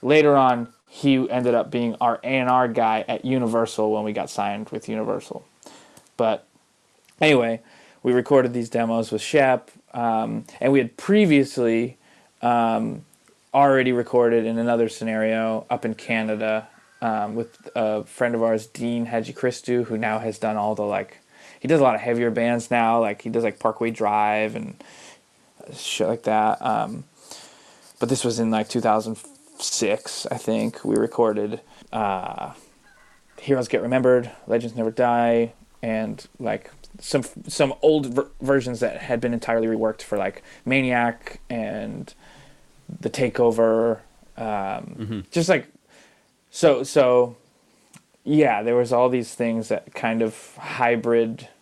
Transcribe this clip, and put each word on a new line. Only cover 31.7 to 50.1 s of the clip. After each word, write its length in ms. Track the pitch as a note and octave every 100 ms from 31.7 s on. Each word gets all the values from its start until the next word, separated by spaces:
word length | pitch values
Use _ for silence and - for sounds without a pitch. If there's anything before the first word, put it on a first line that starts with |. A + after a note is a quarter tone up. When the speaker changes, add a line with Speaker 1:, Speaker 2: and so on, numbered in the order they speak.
| - -
Speaker 1:
uh, 600 | A2+ G#2 F#2+ F#2 - - - - _ _ _ _ _ _ -
Heroes 280 | - C3+ A#2+
Get 140 | A#2+
Remembered, 480 | A#2 B2+ B2+ B2 A#2+ - -
Legends 300 | A2+ A#2 A2+
Never 160 | A2+
Die, 600 | A2+ B2 A#2+ A#2+ A#2 A2+ - - _
and, 440 | A#2 A2 A2 G#2 - _
like, 300 | A#2 G#2+ - - - -
some, 240 | - C#3+ B2+ - -
some 260 | - C#3 -
old 240 | D#3 D#3 C3+
ver-, 200 | B2 C#3 -
versions 380 | C3 C#3 B2 A#2
that 200 | A#2 -
had 180 | - A#2+
been 140 | A#2+
entirely 340 | A#2+ - A#2 A2+
reworked 360 | A2 A2 A2
for, 120 | - G#2
like 260 | G2 G2+ - - -
"Maniac" 760 | C3+ C3 B2 A#2+ A#2 - - -
and 640 | A#2+ G#2+ G#2+ G#2+ G#2+ - - - - - - _ _ _ -
The 80 | A#2
Takeover, 880 | - B2+ - A#2+ A2+ A2+ A2+ A#2 A2+ - _ _ -
um, 580 | A2+ G#2 G2 G#2+ - -
Speaker 2:
Mm-hmm. 200 | G#2+ G#2+ F2+
Speaker 1:
just, 180 | - E3
like, 180 | E3 - _ _ _ _ _ _ _ _
so, 320 | - E3+ C3
so, 520 | C3+ - B2+ B2 B2 A#2+ _ _ _ _ _ - _ _
yeah, 380 | - D3+ C#3+ G#2+
there 140 | A2+ A#2+
was 180 | A#2+
all 160 | A#2+ B2+
these 240 | B2+ A2+
things 360 | - A#2 A2+ A2
that 240 | G#2+ - -
kind 260 | A#2